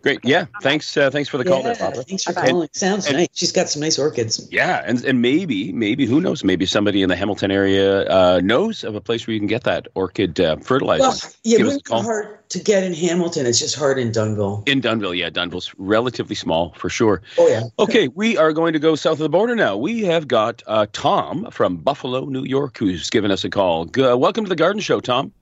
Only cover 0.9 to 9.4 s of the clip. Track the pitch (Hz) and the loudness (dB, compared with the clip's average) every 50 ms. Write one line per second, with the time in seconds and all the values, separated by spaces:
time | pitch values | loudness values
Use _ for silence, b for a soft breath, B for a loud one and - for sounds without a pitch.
0.9 | - 160 143 135 131 147 143 - - 139 127 180 - 135 127 - - - - 95 | 0 2 2 2 2 -2 -4 -4 -4 -2 2 2 2 2 2 -2 -4 -2 -4 -6
1.9 | - 117 131 - 190 190 - 180 180 185 165 131 131 175 165 147 - - 202 185 | -4 -6 -10 -8 -8 -6 -6 -4 -4 0 2 2 2 2 -2 -4 -4 -2 -2 0
2.9 | 202 208 185 147 139 147 175 - _ - 180 - - 190 175 - - 147 147 160 | 0 0 0 0 2 2 0 0 _ -4 -4 0 0 0 0 0 -2 -4 -2 -2
3.9 | 156 - 135 151 - 123 113 110 - - - - - - 131 165 180 113 67 85 | 0 0 0 -2 0 -2 -4 -2 -4 -6 -8 -4 -2 0 0 0 0 -2 -2 -2
4.9 | 120 123 - 135 131 123 117 123 135 165 196 160 113 95 101 165 - 127 110 101 | -2 -2 0 0 0 2 2 2 2 2 0 0 -4 -4 -4 -6 -4 -2 -2 -2
5.9 | 120 139 139 107 120 156 180 - - 147 - 98 92 82 92 92 - 110 104 104 | 0 0 0 2 2 2 2 0 -2 0 0 0 2 2 0 0 0 2 2 2
6.9 | 95 101 95 90 90 87 98 107 98 - 101 98 98 98 98 98 95 98 98 98 | 2 2 2 2 0 0 -2 -4 -2 -2 -2 0 2 2 2 2 2 4 4 4
7.9 | 98 98 - - 82 95 92 90 92 90 87 98 113 139 196 226 220 - - 107 | 2 2 2 2 4 4 6 6 4 4 2 2 2 2 0 -2 -4 -6 -8 -8
8.9 | 107 104 - - 117 117 - - 113 107 | -8 -8 -4 -4 -4 -4 -2 -4 -4 -2